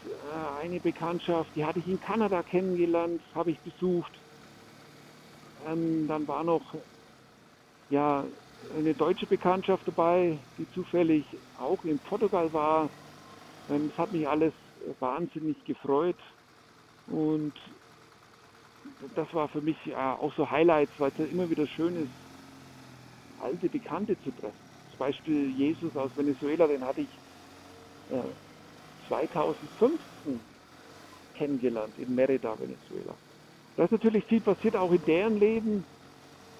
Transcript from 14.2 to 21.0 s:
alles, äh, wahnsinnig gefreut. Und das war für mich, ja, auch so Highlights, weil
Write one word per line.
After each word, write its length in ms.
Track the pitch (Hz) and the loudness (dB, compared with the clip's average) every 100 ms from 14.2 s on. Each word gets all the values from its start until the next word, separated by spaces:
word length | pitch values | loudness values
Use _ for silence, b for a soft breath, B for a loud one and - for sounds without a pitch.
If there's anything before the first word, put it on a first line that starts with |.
| 147 | 0
alles, 260 | 151 160 - - - - | 2 0 -2 -18 -16 -12
äh, 100 | 139 | -4
wahnsinnig 640 | 127 139 175 156 156 143 - | -4 -2 -6 -6 -6 -6 -6
gefreut. 540 | 135 143 139 175 175 - - - - - - - - - | -8 0 2 2 -2 -10 -20 -20 -20 -20 -20 -20 -20 -8
Und 460 | 160 156 156 151 - - - - - - - - - - - - - - 269 139 - | -2 0 0 -2 -8 -18 -20 -20 -20 -20 -20 -20 -20 -20 -20 -20 -20 -20 -16 -12 -6
das 160 | 156 | -4
war 140 | 165 151 | -2 -2
für 140 | 151 | -2
mich, 160 | 147 156 - | -2 -4 -4
ja, 300 | 123 135 127 | -4 -2 -2
auch 180 | 147 - | -4 -2
so 140 | 143 | 0
Highlights, 420 | 135 170 156 147 | 4 6 6 2
weil 140 | - | 0